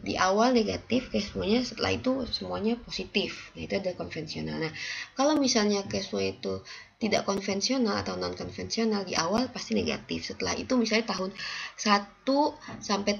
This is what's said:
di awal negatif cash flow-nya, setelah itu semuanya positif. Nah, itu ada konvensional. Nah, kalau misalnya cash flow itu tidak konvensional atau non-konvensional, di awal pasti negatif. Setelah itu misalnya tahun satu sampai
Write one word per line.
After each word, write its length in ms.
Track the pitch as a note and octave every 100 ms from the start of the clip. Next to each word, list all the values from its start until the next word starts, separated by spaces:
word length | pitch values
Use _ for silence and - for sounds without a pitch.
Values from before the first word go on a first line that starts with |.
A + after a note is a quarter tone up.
di 160 | - -
awal 320 | F#3 G3 A#3+
negatif 640 | B3 G#3 F#3 - B3 B3+
cash 160 | G#3+ G3+
flow-nya, 320 | G3 F#3 A#3
setelah 320 | B3 - F#3+
itu 320 | F#3+ B3+ C4 A#3
semuanya 480 | - F#3 F3+ G#3
positif. 800 | A#3+ - - F#3 G#3 E3+ - -
Nah, 80 | -
itu 160 | D#3+ G3
ada 160 | F#3
konvensional. 640 | F3+ E3 D#3+ D#3 D#3+ D#3 D#3
Nah, 160 | D#3+ D#3 - - -
kalau 240 | - C#4+ D4+
misalnya 480 | C4+ A#3 G#3 G3+ G3
cash 240 | G#3 F#3+
flow 160 | G#3 G2
itu 320 | G2 G2 F#2+ - - - -
tidak 240 | G#3+ G3+
konvensional 800 | - G3 G3 G3 - C4 A3+ G3+
atau 160 | G3 F#3
non-konvensional, 880 | F3+ F3+ F3+ F3+ F#3 - A3+ G#3 F3+
di 80 |
awal 320 | - E3 G#3+ B3+
pasti 240 | G3 - A2
negatif. 480 | F2 - - - -
Setelah 240 | - - -
itu 160 | -
misalnya 320 | B3+ A3 A3 A#3
tahun 240 | F#3 F#3 - - - - -
satu 800 | G#3+ G3+ G#3 - - C#4 D4+ - - -
sampai 320 | - G3+ G3+ G#3